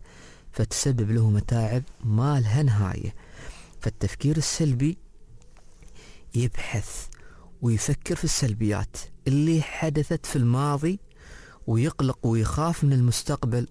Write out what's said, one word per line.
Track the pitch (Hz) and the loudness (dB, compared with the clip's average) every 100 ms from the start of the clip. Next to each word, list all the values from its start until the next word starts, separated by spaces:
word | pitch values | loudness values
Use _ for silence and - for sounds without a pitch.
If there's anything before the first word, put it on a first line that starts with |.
| - - - - - | -8 -20 -20 -20 -10
فتسبب | - 110 - 143 123 104 | -4 -2 -2 0 0 2
له | 117 110 | 2 4
متاعب | 104 - 117 110 123 - - | 2 2 0 0 -2 -4 -6
ما | 113 107 139 143 | 0 2 2 2
لها | 110 117 | 2 2
نهاية." | 135 104 95 - - - - - - - - - | 4 4 2 -2 -6 -8 -14 -16 -14 -14 -16 -8
فالتفكير | - - 101 - 139 156 | -6 -2 -4 -2 0 0
السلبي | - - 160 123 147 180 - - - - - - - - - - - - - | 0 0 2 2 0 -2 -10 -20 -20 -20 -20 -20 -20 -20 -20 -20 -20 -20 -8
يبحث | 113 123 - - 110 - - - - - - - - | -2 -2 -2 -2 -4 -6 -8 -12 -14 -18 -20 -20 -4
ويفكر | 120 110 - 143 - 175 | 0 0 0 -2 -2 -2
في | |
السلبيات | 165 - 127 104 107 101 107 - - - - | 0 0 0 0 0 0 -4 -8 -14 -6 0
اللي | 139 156 165 | 2 4 2
حدثت | - - 160 151 143 165 - | 0 -2 -2 0 0 -2 -2
في | 147 | 2
الماضي، | 120 123 147 143 160 196 - - - - - - - | 2 4 2 0 0 -2 -8 -20 -20 -20 -20 -12 0
ويقلق | 113 143 - 131 127 120 | 2 2 2 0 0 0
ويخاف | 113 110 - 165 170 | 2 2 2 0 2
من | 143 | 4
المستقبل، | 135 123 113 - 143 120 120 123 | 4 4 2 -2 -2 0 -2 -2